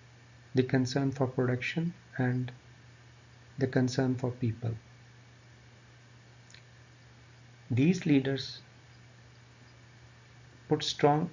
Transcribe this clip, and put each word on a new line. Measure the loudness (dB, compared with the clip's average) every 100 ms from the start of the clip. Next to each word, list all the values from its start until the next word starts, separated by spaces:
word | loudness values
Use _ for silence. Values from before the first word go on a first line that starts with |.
| -20 -20 -20 -20 -4
the | 0
concern | 2 2 0 0 -2
for | 0 -2
production | 0 0 0 -2 -4 -4 -4 -10 -2
and | 0 0 -4 -8 -20 -20 -20 -20 -20 -20 -20 -20 -16 -4
the | 0
concern | 2 0 2 0 0
for | -4
people. | -2 -4 -2 -4 -6 -10 -20 -20 -20 -20 -20 -20 -20 -20 -20 -20 -20 -20 -20 -20 -20 -20 -20 -20 -20 -20 -20 -20 -20 -20 -20 -20 -18 -6
These | 2 2 2 4
leaders | 2 2 -2 -6 -12 -20 -20 -20 -20 -20 -20 -20 -20 -20 -20 -20 -20 -20 -20 -20 -20 -20 -20 -20 -12 -2
put | -2
strong | -2 2 2 4 0